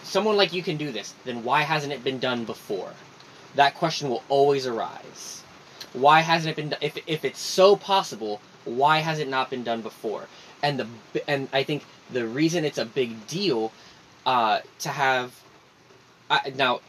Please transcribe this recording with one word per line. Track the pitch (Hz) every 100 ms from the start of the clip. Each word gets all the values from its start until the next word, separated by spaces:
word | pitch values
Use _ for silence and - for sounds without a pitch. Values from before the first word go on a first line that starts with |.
someone | - 190 208 208
like | 185
you | 175
can | 170 151
do | 151
this. | 107 98 - 127
Then | 120
why | 113 143
hasn't | 147 156 143
it | 139
been | 123 131
done | 127 120 113
before? | 113 - 98 - - - - - - - 127
That | 139 -
question | 165 160 147
will | 117 -
always | 139 143 139 127
arise. | 113 87 - - - - - - - - - -
Why | 127 139 156
hasn't | 165 170 160
it | 151
been | 151
do-, | -
if, | 147 151 -
if | 156 135
it's | -
so | - - 190 202
possible, | - 196 175 117 107 104 - - -
why | 120 139 156
has | 160 156
it | 139
not | 135 131
been | 131
done | 117 117
before? | 110 - 113 95 - - - -
And | 147 139
the | 110 117 -
b-, | 156 -
and | 139 135
I | 135
think | 139 147 - - -
the | 123 113
reason | 123 160 175
it's | 151 135
a | 113
big | 123 123 113 107
deal, | 160 202 120 110 - - - - - -
uh, | 127 113 104 - -
to | 151
have, | 139 135 131 123 - - - _ _ _ - - - _
I, | 147 147 131
now | 131 123